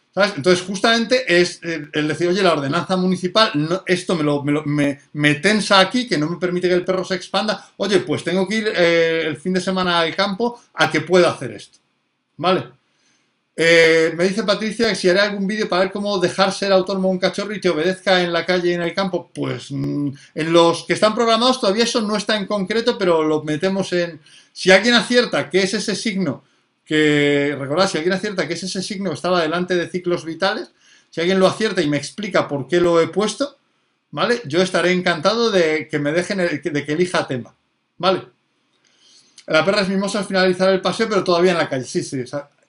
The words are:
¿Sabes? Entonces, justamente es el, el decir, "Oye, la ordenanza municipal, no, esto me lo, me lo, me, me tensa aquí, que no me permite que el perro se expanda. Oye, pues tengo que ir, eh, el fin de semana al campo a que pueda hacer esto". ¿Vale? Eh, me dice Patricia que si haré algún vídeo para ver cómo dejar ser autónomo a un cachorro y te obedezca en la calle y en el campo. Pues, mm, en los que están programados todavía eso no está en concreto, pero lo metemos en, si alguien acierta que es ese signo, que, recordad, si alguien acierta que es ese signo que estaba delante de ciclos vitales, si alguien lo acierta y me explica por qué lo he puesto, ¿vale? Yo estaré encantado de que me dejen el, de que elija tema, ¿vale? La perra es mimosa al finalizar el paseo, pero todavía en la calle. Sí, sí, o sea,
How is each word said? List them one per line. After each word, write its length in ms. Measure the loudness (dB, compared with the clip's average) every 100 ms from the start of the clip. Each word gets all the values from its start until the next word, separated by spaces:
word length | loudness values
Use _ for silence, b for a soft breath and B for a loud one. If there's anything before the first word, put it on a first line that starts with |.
| _
¿Sabes? 220 | -2 0 2
Entonces, 300 | 2 2 0
justamente 760 | -2 0 2 2 0 2 2
es 200 | 2 -2
el, 300 | -8 -8 -4
el 140 | -2 -2
decir, 200 | 0 0
"Oye, 140 | 2
la 120 | 2
ordenanza 440 | 2 0 -2 -2 0
municipal, 540 | 0 0 0 0 2
no, 300 | 0 -2 -4 0
esto 300 | -2 0 0
me 80 |
lo, 200 | 0 0
me 80 | 0
lo, 120 | -2 0
me, 340 | 0 0 -2 b
me 220 | 0 0 2
tensa 440 | 2 0 4 4
aquí, 280 | 4 0 -2
que 100 | -2
no 100 | -2
me 100 | -4
permite 300 | -2 -2 0
que 60 |
el 100 | 0
perro 220 | 0 -4 -4
se 80 |
expanda. 560 | -6 -4 -4 -4 -6 -10 -6
Oye, 220 | 0 0
pues 240 | 0 -4
tengo 240 | -2 -2 0
que 80 | -2
ir, 180 | -2 0
eh, 480 | 2 4 2 0 -4
el 100 | -4
fin 160 | -2
de 80 | -2
semana 380 | -2 -2 0 0
al 160 | 0 0
campo 460 | -2 -2 -4 B B
a 160 | -2 0
que 120 | 0
pueda 280 | 2 4 4
hacer 220 | 0 -10
esto". 260 | -12 -18 _ _ _ _ _ _ -4
¿Vale? 320 | 0 0 -2 _ _ _ _ _ _ _ _ 0
Eh, 560 | 4 6 6 4 2 0
me 60 |
dice 200 | 0 0
Patricia 460 | -2 -2 -4 -2 -2
que 60 | 0
si 140 | 2
haré 100 | 2
algún 260 | 2 0 -4
vídeo 240 | -2 -2
para 140 | 0
ver 80 | 0
cómo 260 | -2 -4 -2
dejar 360 | -2 0 -2
ser 180 | 0 2
autónomo 380 | 2 2 -2 -2
a 20 |
un 80 | 0
cachorro 340 | -2 -4 -6
y 80 | -4
te 80 | -2
obedezca 540 | 0 -2 -2 0 2
en 100 | 2
la 140 | -2 0
calle 240 | 0 0
y 20 |
en 80 | -2
el 140 | -2 -2
campo. 340 | -4 -4 -6
Pues, 400 | -8 -6 -6 -8
mm, 380 | -6 -4 -4 -6 -8 B
en 200 | -6 2
los 320 | 6 6 2 -2
que 80 |
están 200 | 2 2
programados 480 | 2 2 2 2 2
todavía 220 | 0 2
eso 180 | 0 0
no 140 | -2 -2
está 200 | -2 -4
en 120 | -2
concreto, 500 | -4 -2 0 0 0
pero 240 | 2 2
lo 220 | 2 0
metemos 500 | -2 -2 -2 -2 -2
en, 260 | -2 -4 -8 b b b
si 180 | -4 4
alguien 240 | 4 6 2
acierta 560 | 4 2 2 -2 0
que 100 | 0
es 120 | 0 -2
ese 200 | -4 -4
signo, 500 | -4 -2 -4 -4 _ _ _ _ _
que, 680 | 2 4 4 4 2 0 -4
recordad, 280 | -2 0 0
si 100 | 0
alguien 160 | 0
acierta 340 | -2 -2 -4 -4
que 80 | -4
es 80 |
ese 180 | -6 -8
signo 300 | -8 -6 -6
que 40 | -4
estaba 280 | 0 0
delante 320 | 0 -2 0 -2
de 120 | -2
ciclos 360 | -4 -2 -4 -4
vitales, 460 | -2 -2 -2 -8 b b b b
si 100 | -4
alguien 180 | 0 4
lo 60 | 4
acierta 380 | 2 -2 0
y 40 | 0
me 100 | -2
explica 500 | -6 -10 -2 -2 0
por 200 | -6 -2
qué 140 | 2
lo 180 | 4 4
he 100 | 2
puesto, 480 | 0 -2 -2 -8 -8 _ _ _ _ _
¿vale? 320 | -4 -2 -2 0
Yo 140 | 0
estaré 320 | 2 2 2
encantado 600 | 2 0 0 0 0 2
de 360 | 2 2 0 -4
que 120 | -4
me 120 | 0
dejen 280 | -2 -2 -2
el, 220 | -2 -2
de 220 | -4 -4 -4
que 80 |
elija 340 | -2 0 0 -2
tema, 260 | -6 -8 _ _ _ _ _
¿vale? 260 | 0 0 -6 _ _ _ _ b b b b b b b 0
La 180 | 2
perra 180 | 2 0
es 80 | 0
mimosa 280 | -2 -2 -4
al 80 | -2
finalizar 440 | 2 2 2 2
el 120 | 2
paseo, 260 | 0 -2 0
pero 160 | 0
todavía 280 | 2 2 4
en 80 | 2
la 100 | -2
calle. 140 | -4
Sí, 200 | -4 -6
sí, 180 | -6 -8
o 40 | -8
sea, 240 | -10 -12 _